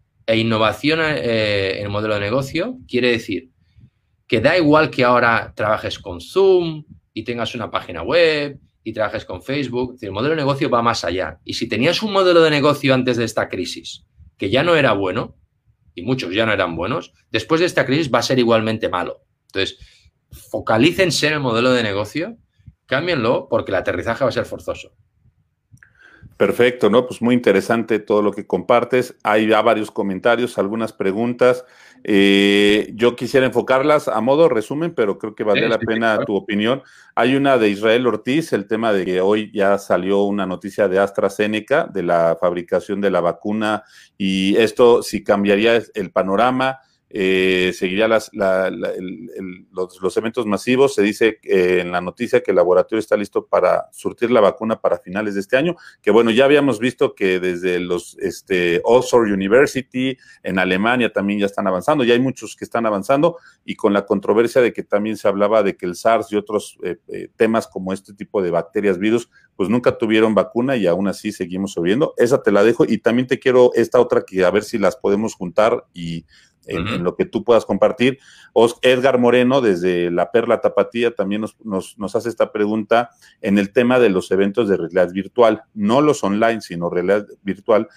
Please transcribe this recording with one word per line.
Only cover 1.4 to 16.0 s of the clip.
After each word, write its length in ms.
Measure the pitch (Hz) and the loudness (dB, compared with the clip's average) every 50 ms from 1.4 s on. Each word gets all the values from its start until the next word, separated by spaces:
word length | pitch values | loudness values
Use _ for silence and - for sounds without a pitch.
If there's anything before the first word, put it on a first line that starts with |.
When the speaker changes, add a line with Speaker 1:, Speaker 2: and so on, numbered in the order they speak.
| 110 107 104 101 98 95 - - | 0 0 0 0 -2 -2 -4 -4
Speaker 1:
en 60 | 101 | -6
el 60 | 101 | -6
modelo 240 | 101 104 107 107 107 | -4 -4 -2 -2 -2
de 60 | 104 | -2
negocio 580 | 101 101 110 139 131 131 147 160 185 247 254 - - | -2 -2 -2 -4 -4 -4 -6 -6 -6 -6 -8 -12 -12
quiere 240 | - - 123 123 123 | -6 -4 0 0 0
decir 400 | 120 113 - - 98 87 - _ _ _ _ _ _ _ - - _ _ _ _ _ _ _ | 0 0 -4 -6 -10 -10 -10 _ _ _ _ _ _ _ -20 -20 _ _ _ _ _ _ _
que 140 | - - 110 | -2 -2 0
da 160 | 107 143 170 | 2 2 2
igual 340 | 185 165 147 147 156 156 135 | 2 2 4 4 4 2 2
que 140 | - - 123 | 0 0 2
ahora 480 | 123 123 120 120 120 117 107 - - - | 4 4 4 4 2 2 0 -2 -6 -8
trabajes 420 | - 107 104 107 101 - 101 - - | -6 -2 -2 -2 -2 -4 -8 -10 -10
con 220 | - 95 87 85 | -12 -14 -14 -14
Zoom 640 | 82 - - 185 196 190 185 180 175 165 156 156 151 - - - _ _ | -12 -6 0 2 4 4 4 2 2 -2 -6 -10 -14 -18 -20 -20 _ _
y 120 | - 113 110 | -14 -12 -10
tengas 300 | - 120 120 113 107 - | -8 -6 -6 -6 -6 -6
una 160 | 123 107 - | -8 -8 -6
página 320 | - 95 - - 92 80 | -6 -8 -8 -8 -12 -10
web 560 | - 110 147 175 170 160 156 147 143 143 135 - _ _ _ _ - | -6 -2 2 4 4 4 2 0 -4 -6 -10 -14 _ _ _ _ -14
y 80 | 110 | -10
trabajes 320 | 104 107 107 104 - 107 - | -6 -4 -4 -4 -4 -8 -10
con 180 | - 98 87 | -10 -14 -12
Facebook. 500 | - - 135 147 139 123 117 123 127 123 | -8 -6 -6 -4 -4 -4 -4 -6 -6 -6
Es 40 | - | -8
decir, 120 | - 110 98 | -12 -12 -10
el 40 | |
modelo 220 | 95 101 123 147 165 | -6 -4 -2 -2 -2
de 60 | 156 | -2
negocio 300 | 139 135 139 135 147 131 | -2 -2 -2 -2 -2 0
va 120 | 123 117 | 0 2
más 220 | 117 117 113 - - | 2 2 0 0 -4
allá. 360 | 87 87 92 87 76 - - _ | -6 -4 -4 -6 -6 -8 -14 _
Y 100 | - - | -12 -8
si 120 | - 120 | -8 -6
tenías 360 | - - 107 127 165 180 - | -4 -2 0 0 0 0 0
un 100 | 220 220 | -4 -2
modelo 300 | 196 196 190 180 175 170 | 0 2 2 4 6 6
de 80 | 160 156 | 6 4
negocio 440 | 147 143 131 147 139 139 - 135 131 | 4 2 2 2 0 2 2 0 2
antes 220 | 131 127 127 120 | 2 2 0 -2
de 80 | 113 117 | -2 -2
esta 240 | 110 - - 101 - | -2 -2 -4 -4 -4
crisis 560 | - 98 90 - - 85 - - - - _ _ _ _ - - _ | -4 -8 -8 -8 -10 -14 -14 -18 -18 -20 _ _ _ _ -20 -20 _
que 140 | - 107 98 | -8 -4 0
ya 120 | 104 127 | 0 0
no 140 | 156 175 170 | 2 2 2
era 160 | 156 139 123 | 4 4 2
bueno, 440 | 107 98 98 92 92 113 160 - - _ _ _ _ _ _ _ _ _ _ _ - | 2 0 -2 -4 -4 -4 -6 -8 -12 _ _ _ _ _ _ _ _ _ _ _ -16
y 40 | 87 | -10